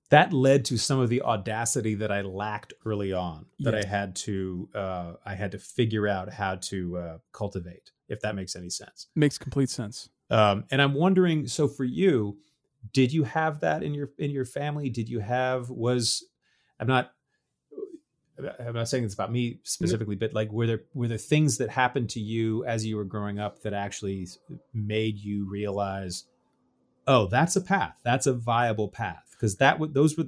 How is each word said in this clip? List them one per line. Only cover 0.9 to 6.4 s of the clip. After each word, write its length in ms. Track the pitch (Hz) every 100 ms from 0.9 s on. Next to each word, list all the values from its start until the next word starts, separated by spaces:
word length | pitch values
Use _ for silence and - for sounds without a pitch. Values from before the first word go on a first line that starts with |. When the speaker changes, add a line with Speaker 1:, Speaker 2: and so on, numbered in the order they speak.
| 135
Speaker 1:
of 80 | 120
the 140 | 123
audacity 720 | 120 107 104 110 117 127 110 104
that 160 | 107
I 80 | 101
lacked 520 | 98 95 107 104 - - 110
early 260 | 104 98
on 340 | 92 90 78 - -
that 160 | 113
Speaker 2:
Yes. 100 | 107
Speaker 1:
I 40 | 98
had 260 | 101 98 90
to, 520 | - 98 95 90 101
uh, 400 | 104 95 90 85 87 101
I 80 |
had 160 | 95 101
to 80 | 101
figure 480 | - - 113 107 104
out 260 | 95 95
how 220 | -